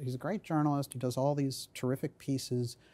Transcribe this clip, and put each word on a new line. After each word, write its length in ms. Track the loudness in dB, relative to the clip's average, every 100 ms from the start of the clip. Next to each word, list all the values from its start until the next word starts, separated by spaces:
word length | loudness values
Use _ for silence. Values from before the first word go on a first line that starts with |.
he's 120 | -4
a 40 | -4
great 240 | -2 -4
journalist 500 | 0 2 4 2 0
who 60 | -2
does 180 | -2 2
all 180 | 2
these 340 | 2 0 -2 -10
terrific 440 | -4 -2 0 -2 -6
pieces 580 | -2 -2 0 -2 -2 -6 -18